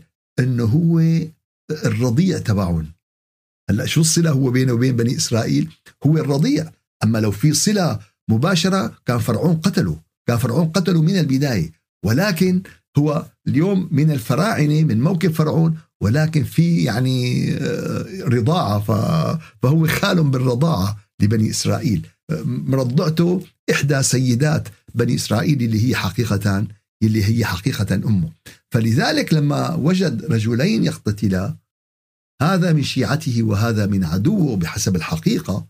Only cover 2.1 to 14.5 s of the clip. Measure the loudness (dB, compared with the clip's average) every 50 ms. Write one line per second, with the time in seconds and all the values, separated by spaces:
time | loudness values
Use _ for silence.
2.1 | 2 2 2 2 0 -2 -2 -2 0 0 0 0 -2 -2 -4 -6 -10 _ _ _
3.1 | _ _ _ _ _ _ _ _ _ _ _ -4 -2 -2 -2 0 0 2 2 2
4.1 | 2 2 2 2 2 2 0 2 2 2 2 2 2 2 0 0 2 0 0 0
5.1 | -2 -2 -4 -2 0 0 0 0 0 0 -2 -2 -8 _ _ -20 -12 _ 0 2
6.1 | 2 2 2 0 0 0 2 2 0 0 -2 -6 -10 _ _ _ _ _ 0 0
7.1 | 2 2 0 0 0 0 0 2 2 2 0 0 2 2 0 0 -2 -4 -8 _
8.1 | _ _ _ -2 0 0 2 2 0 0 0 0 0 0 -2 -4 -8 -8 _ -4
9.1 | -2 -2 0 -2 -2 0 2 2 0 2 0 0 0 0 0 -2 -4 -6 -10 _
10.1 | _ _ _ -2 -2 0 0 0 0 0 0 0 0 0 0 2 2 2 2 2
11.1 | 2 0 0 0 0 0 0 0 0 -2 -2 -4 -8 _ _ _ _ _ -2 0
12.1 | 0 2 2 0 0 0 2 2 2 0 -2 -6 -14 _ _ _ _ 0 0 2
13.1 | 0 -4 -6 -8 -16 _ _ -2 0 2 2 2 2 0 -2 0 0 2 2 2
14.1 | 0 0 -2 -2 0 0 0 0